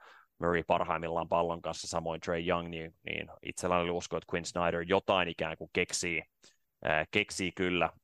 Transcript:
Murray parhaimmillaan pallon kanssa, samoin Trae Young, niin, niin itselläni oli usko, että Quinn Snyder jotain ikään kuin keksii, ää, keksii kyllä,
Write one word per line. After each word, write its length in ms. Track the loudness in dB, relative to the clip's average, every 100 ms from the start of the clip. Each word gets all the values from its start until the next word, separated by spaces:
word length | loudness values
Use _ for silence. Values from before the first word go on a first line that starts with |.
| -10 -20 _ -2
Murray 240 | 0 2 2
parhaimmillaan 600 | 2 2 -2 -2 -2 0
pallon 320 | 2 2 -2
kanssa, 260 | -6 -6 -4
samoin 340 | -4 -2 -4
Trae 260 | -2 -2 0
Young, 200 | 0 -2
niin, 280 | -8 -10 -12
niin 240 | -8 -6 -8 -12
itselläni 380 | -12 -4 2 4
oli 100 | 2
usko, 260 | 0 -2 -6
että 160 | -2
Quinn 120 | -4 -2
Snyder 360 | 0 2 2
jotain 460 | 2 2 4 2 2
ikään 300 | -2 -4 -6
kuin 120 | -4
keksii, 500 | 0 0 -2 -2 -4 -6 _ -20 _ _ _
ää, 220 | 0 0 2
keksii 400 | 0 0 -2 -4
kyllä, 380 | 0 0 2 0 -2